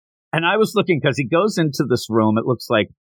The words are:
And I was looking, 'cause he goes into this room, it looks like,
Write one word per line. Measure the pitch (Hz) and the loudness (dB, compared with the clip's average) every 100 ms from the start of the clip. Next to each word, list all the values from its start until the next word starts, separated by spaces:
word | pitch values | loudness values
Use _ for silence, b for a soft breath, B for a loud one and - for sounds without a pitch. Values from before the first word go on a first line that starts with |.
| _ _ _ | _ _ _
And | 156 | -2
I | 170 208 | 0 0
was | 214 | 0
looking, | 202 185 160 | 0 0 0
'cause | 147 131 | 0 -2
he | 131 | 0
goes | 165 214 196 | 2 2 0
into | 156 135 131 | -2 0 0
this | 123 - | -2 -2
room, | 110 107 110 | 0 0 0
it | |
looks | - 120 - | 0 -4 0
like, | 113 101 _ | 0 0 _